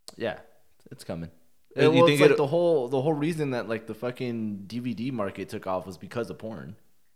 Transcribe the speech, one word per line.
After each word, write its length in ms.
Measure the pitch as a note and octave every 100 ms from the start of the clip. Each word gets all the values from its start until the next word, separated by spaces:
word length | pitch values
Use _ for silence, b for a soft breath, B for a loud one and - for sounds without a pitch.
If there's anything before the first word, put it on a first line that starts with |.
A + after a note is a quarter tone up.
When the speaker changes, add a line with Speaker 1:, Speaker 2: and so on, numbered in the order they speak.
| - -
Speaker 1:
Yeah, 220 | A2+ - - _ _ _ -
it's 120 | -
coming. 260 | - E2+ E2 - _ _ _ -
Speaker 2:
Uh, 40 |
Speaker 1:
Uh, 20 |
Speaker 2:
you 60 | D3+
Speaker 1:
well, 140 | D#3+ -
Speaker 2:
think 60 |
Speaker 1:
it's 80 | C#3+
like 100 | D3
Speaker 2:
it'll 140 | D3+ C#3
Speaker 1:
the 40 |
whole, 380 | E3+ F3 D#3 B2
the 140 | C3+
whole 120 | C#3
reason 380 | D3+ D3+ D#3+ C#3+
that, 180 | B2 G2+
like, 180 | A2+ -
the 60 |
fucking 720 | G#2+ B2 A#2+ B2 A#2 G#2+ G2+ F#2+
D 120 | A#2
V 140 | B2
D 180 | G#2 B2
market 380 | B2 G2 - F#2+
took 180 | G#2+ F#2+
off 180 | F#2 F#2+
was 120 | F2
because 320 | F#2+ A#2+ G2+
of 80 | F2+
porn. 380 | A2 G2 C2+ G#2 _ _ _